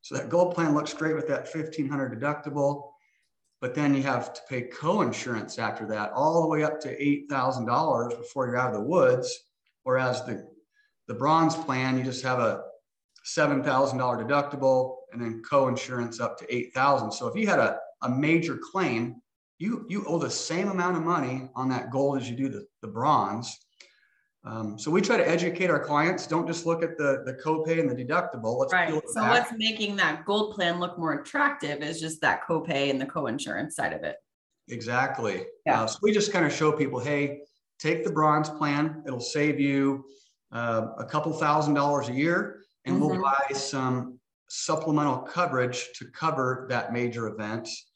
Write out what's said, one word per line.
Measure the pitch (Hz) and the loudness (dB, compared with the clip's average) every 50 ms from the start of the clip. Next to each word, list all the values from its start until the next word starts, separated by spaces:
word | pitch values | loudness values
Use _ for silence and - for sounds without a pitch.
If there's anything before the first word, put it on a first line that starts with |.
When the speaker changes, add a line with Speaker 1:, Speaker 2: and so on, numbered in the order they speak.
Speaker 1:
So | _ - 139 | _ -6 -6
that | 131 123 113 | -6 -4 2
gold | 160 175 180 180 175 | 4 4 4 4 2
plan | 170 165 151 147 | 0 2 2 2
looks | 151 147 - - | 2 0 -2 -6
great | - 160 160 160 | -2 0 0 0
with | 151 - | 0 0
that | 151 139 123 - - | -2 -2 -2 -4 -6
fifteen | - 160 156 156 - - 143 139 | -6 -6 -6 -6 -4 -4 -4 -2
hundred | 147 139 135 120 113 110 | 0 -2 -2 -2 -4 -2
deductible, | 143 147 147 147 - 151 139 143 139 139 143 143 - - _ _ _ _ _ _ _ _ _ _ _ _ _ _ | -2 -2 -2 -4 -6 -6 -2 0 2 2 0 -2 -8 -16 _ _ _ _ _ _ _ _ _ _ _ _ _ _
but | 127 123 127 | -8 -4 -2
then | 147 147 143 139 | 2 4 4 4
you | 135 135 | 4 4
have | 139 127 120 120 - - | 2 0 0 -2 -4 -10
to | - - | -14 -12
pay | - 135 123 120 | -6 -6 -6 -6
co-insurance | - - - 143 160 196 214 165 120 107 - - 127 117 107 101 - - | -6 -10 -4 -2 0 2 2 2 0 0 -4 -4 -4 -4 -4 -6 -6 -6
after | - 113 107 101 - 110 | -4 -4 -4 -4 -6 -6
that, | 101 110 107 107 104 - | -4 -4 -4 -4 -2 0
all | 123 143 156 165 170 | 0 0 2 4 2
the | 160 | 2
way | 160 151 151 151 | 2 2 2 0
up | 151 156 151 | 0 -2 -4
to | - 135 - - 143 | -8 -8 -6 0 2
eight | 143 143 143 - - | 2 2 2 0 -4
thousand | 147 135 127 131 131 120 113 | -2 0 0 0 0 -2 0
dollars | 117 120 139 156 139 131 117 120 120 120 | 2 2 2 2 2 2 0 0 -2 -4
before | - - - - 139 127 | -8 -10 -8 -4 -2 -2
you're | 123 123 | 0 0
out | 123 127 - 107 | 0 0 0 -2
of | |
the | 104 107 | -2 -2
woods. | 139 180 175 135 127 127 123 - - - - _ _ _ _ _ _ _ _ _ | 2 4 6 6 6 6 4 0 -4 -6 -10 _ _ _ _ _ _ _ _ _
Whereas | 127 127 131 127 123 120 - - | 0 0 2 2 0 0 -2 -4
the, | 127 107 - - - - - _ _ _ _ _ _ _ _ _ | -6 -8 -8 -10 -16 -20 -20 _ _ _ _ _ _ _ _ _
the | - 117 | -12 -6
bronze | 107 135 151 160 165 165 156 - | 0 2 4 6 6 6 4 2
plan, | - - - 131 127 127 131 131 | 0 -2 -2 -2 0 0 2 0
you | 131 123 | 0 0
just | 131 120 - - | -2 -4 -2 -2
have | 131 127 123 | 0 2 2
a | 117 107 95 - - - - _ _ _ _ _ _ _ _ _ _ | 2 2 0 -2 -8 -14 -16 _ _ _ _ _ _ _ _ _ _
seven | - - 165 151 143 143 135 - | -4 2 2 2 4 4 2 2
thousand | 143 135 131 139 127 123 | 2 4 4 4 2 2
dollar | 127 127 123 117 113 110 | 0 0 0 0 -2 0
deductible | 120 143 143 143 - 143 135 131 135 131 127 127 - - - - - | 2 2 2 2 0 -4 2 4 4 4 4 2 0 -4 -12 -14 -14
and | - 120 | -10 -6
then | 120 113 113 113 - - | -6 -6 -6 -8 -4 4
co-insurance | 147 139 135 127 120 117 - - 127 120 117 113 - - | 4 4 4 4 2 -2 -4 -4 -4 -4 -4 -4 -4 -4
up | 120 113 - | -4 -4 -4
to | - - - 123 | -8 -8 -4 -4
eight | 123 120 - - | -4 -4 -4 0
thousand. | 131 135 143 139 - 110 107 | 2 4 4 4 4 0 -4
So | - - 123 | -6 -4 -6
if | 113 - | -4 -2
you | 202 220 | 0 2
had | 202 175 139 | 2 4 4
a, | 113 - - - - - - _ - | 4 2 0 -4 -8 -14 -10 _ -4
a | 123 | -2
major | 123 135 147 151 165 170 160 - 131 - - - | 0 2 4 4 4 2 2 0 -4 -6 -8 -6
claim, | - 190 180 143 120 113 113 113 - - _ _ _ _ _ _ _ _ | -2 0 0 0 0 0 -2 -4 -6 -12 _ _ _ _ _ _ _ _
you, | 160 220 240 - - - | -4 -4 -4 -4 -6 -6
you | 175 208 - | -6 -6 -2
owe | 143 165 165 | -2 -2 0
the | 143 117 | 0 -2
same | - - - - 165 180 202 202 | -4 -4 -4 -2 -2 -2 0 0
amount | 190 185 175 180 175 | 0 0 0 0 0
of | 165 160 | 0 0
money | 165 175 160 135 123 127 131 131 - - | 0 0 0 0 -2 -4 -6 -8 -8 -6
on | 123 131 131 | -4 -2 0
that | 127 117 - 117 | 0 -2 -4 -2
gold | 127 135 139 139 139 135 | 0 0 2 2 0 0
as | 117 117 | -4 -4
you | 120 | -4
do | 123 135 | -2 -4
the, | 131 110 104 - _ _ _ | -4 -4 -8 -12 _ _ _
the | - | -12
bronze. | 107 104 113 127 151 147 120 98 98 101 113 123 - - - _ _ _ _ - _ _ _ _ _ _ _ _ _ _ _ - | -10 -4 0 2 4 4 4 2 0 -4 -6 -6 -8 -12 -14 _ _ _ _ -20 _ _ _ _ _ _ _ _ _ _ _ -14
Um, | 110 110 113 110 107 104 107 | -10 -8 -6 -6 -6 -6 -6
so | - 156 | -2 2
we | 160 202 | 2 2
try | 196 - 240 | 4 4 4
to | 202 165 | 4 6
educate | - 170 170 175 170 165 - 185 175 | 4 4 2 2 -2 -2 0 2 2
our | 156 139 - | 2 2 0
clients. | - 147 147 156 175 185 - - | 0 2 2 2 2 0 -2 -4
Don't | - 160 165 170 | -2 -2 -2 0
just | 160 165 165 - | -2 -4 -2 0
look | 165 165 165 | -2 0 0
at | 170 160 165 | -2 -4 -2
the, | - 151 139 131 - 131 | 0 0 0 0 0 -2
the | 131 127 | -8 -10
copay | - - 156 156 156 156 160 165 160 | -6 -2 -2 -2 0 0 0 0 2
and | 151 135 | 2 0
the | 123 | -2
deductible. | 127 123 120 156 175 170 - - 117 110 110 120 - | -4 -4 0 0 0 0 -2 -8 -4 -4 -2 0 0
Let's | 135 - | 0 2
Speaker 2:
Right. | 185 180 170 | 2 2 2
Speaker 1:
peel | 160 156 151 | 2 0 -2
it | - - | -4 -4
Speaker 2:
So | - 220 | -2 0
Speaker 1:
back. | 214 226 | 4 4
Speaker 2:
what's | 233 240 240 - 233 | 4 4 4 2 -4
making | 220 220 220 220 214 214 202 202 | -2 -2 -2 -2 -2 -4 -4 0
that | 196 180 156 156 160 - | 0 0 0 0 -2 -2
gold | 202 202 214 214 208 - | 0 0 2 0 0 0
plan | 202 180 170 170 170 | 0 0 0 2 0
look | 175 175 - | -2 -4 -4
more | 175 165 160 143 | -4 -2 -2 -2
attractive | 139 - - - 285 294 - 285 - 160 143 147 139 | -4 -6 -6 -2 0 0 0 0 -2 -6 -6 -4 -4
is | 151 151 165 160 | -4 -6 -6 -6
just | 160 160 160 - | -6 -6 -6 0
that | - 131 85 - - | 0 0 0 0 -2
copay | - 165 156 156 170 147 139 139 139 | -2 -2 -2 0 0 0 0 2 2
and | 135 131 | 2 0
the | 135 | -2
co-insurance | 139 - 156 143 120 110 143 - - - 95 139 - - | -4 -4 -4 -2 -2 -4 -4 -4 -6 -4 -4 -6 -6 -4
side | - 127 80 | -4 -4 -4
of | 80 73 80 | -4 -4 -6
it. | 78 - - _ _ _ _ _ _ _ _ _ - | -6 -8 -8 _ _ _ _ _ _ _ _ _ -12
Speaker 1:
Exactly. | 120 113 107 117 120 123 135 131 - - 113 104 95 92 - - - _ _ | -12 -8 -4 -2 0 0 0 0 -2 -4 -4 -4 -4 -4 -8 -10 -14 _ _
Speaker 2:
Yeah. | - 127 113 | 0 2 2
Speaker 1:
Uh, | 110 | 2
so | 110 - - | -2 -2 2
we | 202 214 214 | 2 4 4
just | 208 - - | 4 2 2
kinda | - 180 160 143 | 2 2 2 2
show | - - 156 151 | 2 2 2 2
people, | 151 151 147 131 160 120 | 4 2 0 -2 -2 -4
"Hey, | 117 147 147 143 143 143 143 - - _ _ _ _ _ _ | -2 0 0 0 0 -2 -4 -8 -14 _ _ _ _ _ _
take | _ - 156 165 160 - | _ 0 0 0 0 0
the | - | -2
bronze | 156 156 156 151 147 156 151 - | 0 4 4 6 6 4 2 0
plan. | - - 151 147 143 147 156 160 156 - - | -2 -2 0 0 2 2 0 0 -2 -6 -8
It'll | 139 131 117 | -6 -6 -6
save | - - - 151 147 151 143 135 | -6 -4 0 2 2 2 2 2
you, | 139 139 139 139 139 139 139 139 135 - - _ _ _ _ _ _ _ - | 2 2 4 4 2 2 0 -2 -8 -16 -20 _ _ _ _ _ _ _ -8
uh, | 117 120 117 113 113 110 110 - | -4 -2 0 0 0 -2 -2 -6
a | - - | -10 -8
couple | - - 156 156 165 160 | -4 -2 -2 -2 -2 -2
thousand | - 160 147 151 156 151 147 147 | 0 2 2 4 4 4 4 4
dollars | 143 143 143 143 139 120 | 4 4 4 2 2 0
a | 117 123 | 0 0
year, | 135 147 165 170 190 208 - - - - _ _ _ _ | 2 2 2 2 0 0 -4 -8 -16 -20 _ _ _ _
and | 127 135 135 | 0 2 4
Speaker 2:
Mm-hmm. | 147 | 4
Speaker 1:
we'll | 156 - 185 | 2 2 2
buy | - 135 135 139 139 139 139 | 2 2 2 2 2 0 -2
some | 135 - - - 135 131 131 127 127 120 - - - _ _ _ _ _ _ | -4 -4 -2 -2 0 2 2 2 0 -2 -6 -10 -16 _ _ _ _ _ _
supplemental | - - - - 156 156 160 160 151 151 151 143 127 | -8 -6 0 0 0 0 2 2 4 4 4 4 2
coverage | - - - - 175 175 147 127 127 123 123 123 - - - - | 0 -4 -4 0 0 0 2 2 2 2 2 0 -4 -6 -8 -12
to | - - - | -16 -16 -16
cover | - - 160 160 156 131 131 127 127 123 - - | -8 -2 -2 0 0 2 0 0 0 -2 -4 -2
that | 123 117 - - 120 | -2 -2 -2 -2 -2
major | 120 123 120 113 120 113 | -2 -2 -2 -2 -4 -6
event." | 107 104 107 107 104 110 113 113 - - - - _ _ | -6 -4 -6 -6 -4 -6 -6 -6 -8 -12 -12 -14 _ _